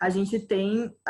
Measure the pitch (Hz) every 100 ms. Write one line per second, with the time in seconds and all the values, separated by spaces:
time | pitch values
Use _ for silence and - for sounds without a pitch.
0 | 185 185 196 220 220 196 196 220 233 -